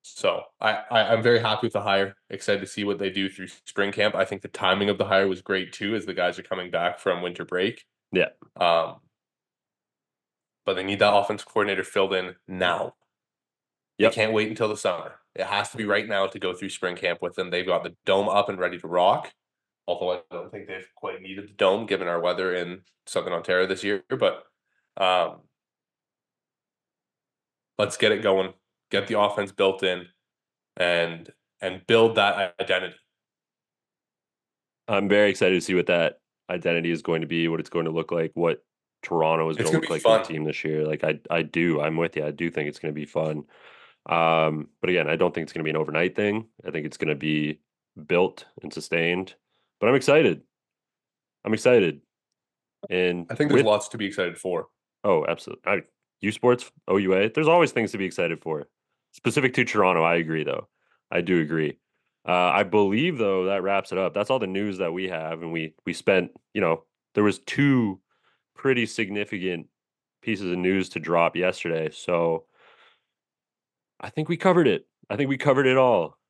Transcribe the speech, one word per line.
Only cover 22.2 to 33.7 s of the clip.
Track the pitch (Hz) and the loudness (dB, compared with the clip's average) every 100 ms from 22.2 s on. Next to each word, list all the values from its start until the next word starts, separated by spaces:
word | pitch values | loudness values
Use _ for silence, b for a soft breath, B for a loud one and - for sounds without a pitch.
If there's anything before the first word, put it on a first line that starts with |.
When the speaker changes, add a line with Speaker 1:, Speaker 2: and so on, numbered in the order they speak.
| 87 90 92 | 0 0 -2
Speaker 1:
in | 90 87 90 _ _ | -2 -6 -10 _ _
Southern | - 92 87 | -6 -4 -2
Ontario | 85 82 90 92 | -6 0 0 2
this | 92 | -2
year, | 101 101 _ | -2 -4 _
but, | 131 101 - - _ _ _ _ - | 0 0 0 -16 _ _ _ _ -2
um, | 95 92 82 - _ _ _ _ _ _ _ _ _ _ _ _ _ _ _ _ _ _ _ _ _ _ _ - | 2 2 0 -6 _ _ _ _ _ _ _ _ _ _ _ _ _ _ _ _ _ _ _ _ _ _ _ -4
let's | 104 - | -4 2
get | 107 | 2
it | 104 | 2
going. | 101 95 92 - _ _ _ | 2 2 0 -8 _ _ _
Get | 98 98 | -4 -2
the | 107 | 0
offense | 104 107 98 | 0 0 -6
built | - 98 95 | 0 0 2
in | 92 90 87 _ _ _ _ _ _ - | -2 -4 -10 _ _ _ _ _ _ -2
and, | 87 85 85 82 - _ _ _ | 0 2 0 -6 -16 _ _ _
and | 95 92 - | -8 -8 2
build | 117 113 | 6 6
that | 110 101 101 92 87 | 4 2 0 -4 -6
identity. | 95 92 90 - _ _ _ _ _ _ _ | -2 -2 -2 -12 _ _ _ _ _ _ _